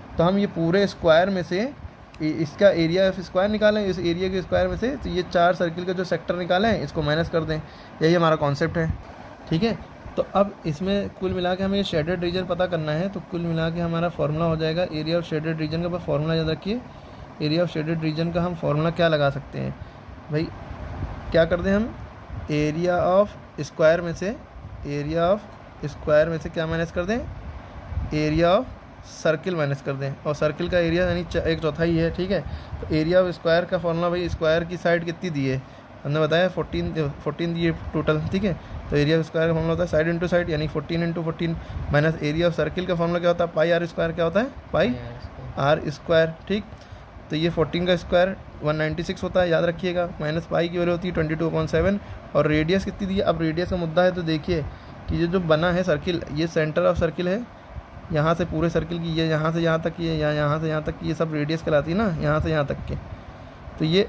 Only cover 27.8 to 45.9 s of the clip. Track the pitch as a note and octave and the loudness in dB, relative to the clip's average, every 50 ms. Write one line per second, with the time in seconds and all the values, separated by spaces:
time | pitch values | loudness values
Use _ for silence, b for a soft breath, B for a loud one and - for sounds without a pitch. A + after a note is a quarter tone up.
27.8 | - - - - - - D3+ D3+ D3+ D3+ D3+ D#3+ E3+ E3+ F#3 A#3 B3+ - - - | -12 -8 -6 -4 -4 -2 0 0 0 2 2 4 4 6 4 4 2 -2 -10 -18
28.8 | - - - - - - - - - E3 D#3+ D#3 - F#3+ F3+ D#3+ D3 C#3 C#3 C#3 | -20 -20 -20 -20 -20 -18 -10 -2 0 0 0 0 -2 -2 -2 0 0 0 -2 -4
29.8 | - C#3+ C#3 C3+ C#3 C#3 C#3+ - - D#3 C#3+ - D#3 D3+ D3 D3+ F3 E3+ F3+ F3 | -4 -6 -6 -4 -4 -6 -6 -6 -4 -4 -2 0 0 0 0 -2 -2 0 2 2
30.8 | E3+ E3 E3 F3 F#3 F3+ F3 F3 E3+ - - E3 - D#3 E3 D#3 D#3+ D3+ D3 D#3+ | 2 2 2 2 2 2 0 -2 -2 -4 -4 -2 0 0 0 0 0 -2 0 0
31.8 | E3 E3+ E3 D#3+ E3 E3 D#3+ - F3 F#3 G3+ D#3 C#3+ B B B B B B B | 0 2 2 2 2 0 0 -2 -2 0 -2 -2 -2 B B B B B B B
32.8 | - - D#3+ D#3 D#3 D#3+ F3+ F#3 F#3 F3+ E3 - - E3 E3 F3 F3 E3 F#3+ F3 | -4 0 0 2 2 4 4 4 4 4 0 -2 2 4 4 4 2 2 -2 -2
33.8 | E3+ E3+ E3 E3 F3 F3 F3 F3+ F3 E3 - - D#3+ D#3 D#3+ E3+ E3+ E3 F3+ D#3+ | 0 0 0 2 0 0 0 0 -2 -2 -2 0 2 2 2 2 0 -2 -6 -2
34.8 | - F3 E3+ E3+ E3+ E3+ E3 - F#3 F3+ D3+ C#3 C3+ C3 C3 C3 C3 B B B | 2 2 2 2 2 -2 -6 -4 -4 -4 -2 0 0 0 0 -2 -4 B B B
35.8 | B B - - - C#3+ D3 D#3 D#3 C#3+ D#3 E3+ F#3 F3+ - E3+ D3 - - E3+ | B B -16 -10 -6 -2 0 2 2 4 4 4 2 2 0 -2 -4 -4 -4 -4
36.8 | E3+ E3+ D#3 D#3+ D3+ C#3 C#3+ - - D3+ C#3+ - E3+ E3+ E3+ E3+ E3+ E3 D#3+ - | -4 -2 -2 -2 -2 -2 -4 -4 -6 -6 -4 -2 -2 -2 -2 0 0 0 0 -2
37.8 | - - - D#3 D3+ D#3+ D#3 D#3 D#3+ - - F#3+ G#3+ G3 D#3 - B B B B | -4 -4 -2 -2 0 2 0 0 0 -2 -2 0 0 0 -2 -2 B B B B
38.8 | - - D3 D3 C#3+ D3+ D#3+ E3 D#3+ - - D#3+ E3 E3 E3 D#3+ D#3+ E3 E3 E3 | -6 0 2 2 4 4 4 2 2 0 0 0 2 2 2 2 2 0 0 0
39.8 | F3 E3 E3 D3+ D#3+ E3+ E3+ E3 F3+ E3 F#3 F3 F3 - D3+ D3 D#3 D3+ - D3+ | 0 2 2 2 2 2 0 0 0 2 2 2 2 2 0 0 0 -2 -2 -4
40.8 | C#3+ - E3+ E3 E3+ E3+ E3 F3 D#3+ E3 D#3+ - E3+ E3 E3 - B B B B | -4 -2 -2 0 0 0 -2 -2 -2 -4 -2 -2 -2 -2 -2 -4 B B B B
41.8 | B - C#3+ D3 D3+ D#3+ D3+ - D3+ D3 D3+ E3 F3 E3+ E3 D#3+ D3+ D#3 D3 F#3 | B 2 2 4 4 4 2 0 0 0 2 2 2 2 2 2 0 0 -2 -4
42.8 | F3+ F3+ F3 E3 E3+ E3+ F3 F3 F3 F3 E3+ E3+ F3 E3 E3+ D#3+ D#3+ E3+ E3+ E3+ | -2 -2 0 0 0 0 0 2 2 2 2 2 2 0 2 2 4 4 4 2
43.8 | E3+ E3 - F3+ E3 E3 D#3+ E3+ E3 E3+ E3+ G3+ B3 C#4 - - - - - D#3 | 2 -2 -2 -2 -2 -2 0 0 0 2 2 2 0 0 -4 -12 -10 -2 0 2
44.8 | F3+ A#3+ B3 B3 A#3+ - A#2+ - - - - - - - - - C#3 C#3+ D#3 E3 | 2 2 0 -4 -6 -10 -12 -12 -14 -14 -14 -12 -12 -10 -4 0 2 2 2 2
45.8 | - D#3 | 0 -4